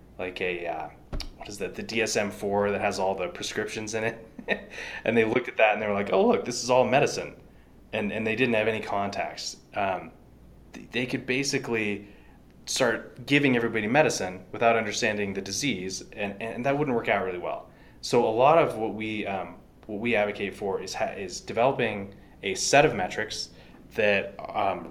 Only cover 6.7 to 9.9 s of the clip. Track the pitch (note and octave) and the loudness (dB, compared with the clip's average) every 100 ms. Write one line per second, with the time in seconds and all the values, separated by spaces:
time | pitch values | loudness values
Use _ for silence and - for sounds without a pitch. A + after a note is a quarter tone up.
6.7 | B2+ A#2 C3 A#2+ - D2+ - - - - | 4 6 4 4 0 -8 -12 -20 -20 -20
7.7 | - - A2 G#2 G#2 A2 A2 B2+ A2 A2 | -20 -8 -4 -2 -2 -2 2 2 4 2
8.7 | A2 - G#2 G2+ - D#2 - - - - | 0 -2 -2 -2 -2 -6 -6 -12 -12 -10
9.7 | A2 G2 | -4 -2